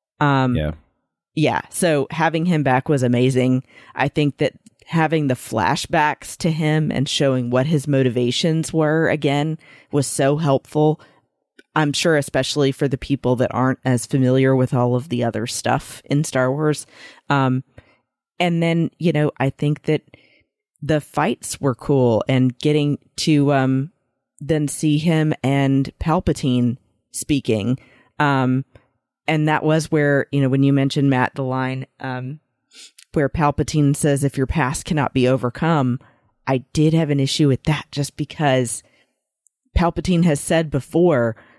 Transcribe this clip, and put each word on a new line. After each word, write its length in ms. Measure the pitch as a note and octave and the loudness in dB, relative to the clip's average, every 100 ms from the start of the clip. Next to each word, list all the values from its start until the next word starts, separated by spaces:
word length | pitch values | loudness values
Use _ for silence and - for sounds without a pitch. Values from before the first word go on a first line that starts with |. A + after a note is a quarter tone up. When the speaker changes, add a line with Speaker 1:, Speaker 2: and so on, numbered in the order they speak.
| _ - | _ -2
Speaker 1:
Um, 340 | C#3+ C#3 C3 A#2+ | 0 2 2 0
Speaker 2:
Yeah. 160 | D2+ - _ _ _ _ _ | -2 -6 _ _ _ _ _
Speaker 1:
yeah. 260 | - D3 A2 - | -2 0 0 -4
So 360 | - F3 D3 C3+ | -2 0 0 -2
having 360 | D#3+ D#3+ D#3+ F3 | -2 -2 0 0
him 160 | D#3+ | 0
back 260 | C3+ B2+ - | 2 0 2
was 140 | C#3+ | 0
amazing. 600 | B2 A#2+ B2+ C3 B2+ B2+ - - - | 2 2 2 2 2 0 -2 -14 -14
I 140 | - C#3 | -6 -4
think 300 | - D3 - | -2 -2 -2
that 160 | D3 - _ _ - | -4 -4 _ _ -6
having 400 | E3 D#3+ D#3+ D3 | -2 0 0 0
the 60 | |
flashbacks 1000 | B2 - A#2 F2+ D3 - E3 D3+ C#3+ - - | -2 -4 -2 0 -2 -2 0 0 -2 -10 -6
to 120 | E3+ | -4
him 400 | D#3+ D#3 D#3 D3+ | -2 0 0 0
and 180 | - C3 | -2 -2
showing 420 | - C#3 B2+ A#2+ | 0 0 0 0
what 160 | B2+ C#3 | 0 0
his 200 | D#3+ D3 | 0 0
motivations 840 | C3+ B2+ A#2+ A#2+ B2+ E3+ D#3+ D#3 | 2 2 0 -2 0 0 -2 -2
were 360 | D#3+ D#3 D#3+ D#3+ | 0 0 2 0
again 500 | D3+ C#3+ C#3+ D3+ D#3 - - _ | 0 0 0 -2 -6 -12 -20 _
was 140 | C#3+ C3+ | -4 -2
so 300 | - C#3 D3 | 0 0 0
helpful. 640 | D#3+ C3+ - D#3 D3+ D#3 - _ _ _ _ _ _ D#3 | 0 0 0 0 0 0 -6 _ _ _ _ _ _ -2
I'm 160 | D3+ | -2
sure 240 | C3+ F3 D#3 | 0 0 0
especially 560 | C#3 C3+ C3 D3 C#3 | 0 -2 -2 0 0
for 160 | C3+ C#3+ | 0 -2
the 100 | C3 | -4
people 380 | - C#3 - B2 | -4 -2 0 0
that 180 | B2 | 0
aren't 240 | - B2+ C3 | 0 0 0
as 220 | C3 B2 - | -2 -2 0
familiar 500 | C#3+ B2+ C3 C3 C3 | 0 2 2 4 2
with 180 | B2+ | 0
all 200 | C3 B2 B2 | 0 0 0
of 140 | D#3 | -2
the 120 | B2 | -4
other 240 | A#2+ A2 A#2+ | -2 -4 -6
stuff 560 | - A#2 C3+ - - - | -6 -2 -2 -4 -14 -4
in 180 | C#3+ | -2
Star 260 | D#3 C3 B2+ | -2 0 0
Wars. 360 | C#3 D#3 D3 - - - - - | 0 -2 -2 -6 -20 -20 -14 -2
Um, 340 | C#3+ C3 B2+ - - - _ _ _ _ - | 0 2 0 -4 -16 -20 _ _ _ _ -4
and 220 | F3+ E3+ | -2 0
then, 280 | E3 E3+ D#3+ - | 0 0 -2 -2
you 140 | E3 | -2
know, 180 | D3+ D3+ - | 0 0 0
I 120 | C#3 | -4
think 320 | - D3 D3 | -2 -2 -2
that 200 | - D3+ - - _ _ _ _ _ _ | -2 -4 -4 -20 _ _ _ _ _ _
the 160 | C#3+ D#3 | -4 -2
fights 600 | - - E3+ - - - | -2 -4 -2 -4 -8 -6
were 160 | C#3 B2 | -4 -2
cool, 480 | - C#3 B2 A2 - | 0 2 4 2 2
and 300 | C3 B2+ B2 | 2 2 0
getting 400 | D3+ D3+ D3 C#3+ _ | 0 0 0 -2 _
to, 380 | - - D3+ C#3+ | -6 0 2 4
um, 400 | C#3+ C3 C3 D3 - _ _ _ _ | 2 2 0 -4 -10 _ _ _ _
then 260 | C#3+ D#3 D3 | -4 -2 -2
see 320 | - D#3 D3 | -2 0 2
him 340 | D#3 D#3+ D#3 - | 2 2 2 0
and 440 | B2+ C#3 C#3 C3+ C3+ - | 0 2 2 2 -2 -4
Palpatine 760 | - D#3+ F3+ D3 C#3 B2 B2 A#2+ _ _ _ | -2 0 0 -2 0 0 0 -2 _ _ _
speaking. 680 | - - C#3+ - A2 G#2 C3 - _ _ - | -10 -4 -2 0 -2 -2 -4 -8 _ _ -2
Um, 460 | D3 C3+ B2+ B2+ C3+ - _ _ _ _ - | 0 2 0 0 -4 -12 _ _ _ _ -2
and 180 | D#3 D3+ | 0 0
that 160 | D#3 | 0
was 300 | D#3 D#3+ D#3 | 2 0 0
where, 340 | D#3 C#3+ C#3+ - | 0 2 2 0
you 80 | C#3+ | 0
know, 80 | C3+ | 0
when 160 | C3+ | 2
you 80 | C#3 | 2
mentioned, 360 | C#3 C#3 D3+ C#3 | 2 0 0 2
Matt, 280 | B2+ B2+ - | 2 0 -4
the 80 | |
line, 420 | C3 C3 B2+ C3 C3+ _ | -6 -4 -6 -8 -12 _
um, 400 | C3 B2+ B2+ D3+ _ _ _ - - _ - | -12 -10 -10 -14 _ _ _ -20 -20 _ -8
where 160 | - C#3 | -2 -2
Palpatine 640 | - D3 C#3+ D3+ D#3 C#3+ | 0 0 0 -2 2 2
says, 300 | D3 D#3 C#3 | 2 0 0
"If 120 | C#3 - | -2 -2
your 120 | C3 | -2
past 360 | E3+ B2+ D3+ | -2 -2 -4
cannot 300 | - D#3 C3 | -4 -2 -2
be 140 | C3 B2 | 0 2
overcome," 720 | C3 A#2+ - D#3+ D#3+ B2+ B2 - _ _ _ - | 0 -2 -2 0 2 0 -2 -8 _ _ _ -4
I 160 | C3 - | -4 -4
did 220 | - D#3 | 0 2
have 160 | D#3+ D#3 | 2 2
an 100 | C#3 | 0
issue 260 | C3+ - D3 | 0 2 2
with 160 | B2+ | 2
that, 220 | - D3 - | 0 -4 -4
just 240 | - C#3+ - | -8 -8 -8
because 680 | D3 - D3 C3 A#2+ - - _ _ _ _ _ _ _ _ - | -10 -4 0 0 0 -6 -14 _ _ _ _ _ _ _ _ 0
Palpatine 460 | E3+ E3 D#3+ E3+ | 0 -2 -2 2
has 160 | E3+ D3 | 2 0
said 280 | - E3 D#3+ | 0 -2 0
before, 680 | C#3 - E3 F3+ C#3 A#2 A2+ - | -4 -2 2 2 2 0 -4 -12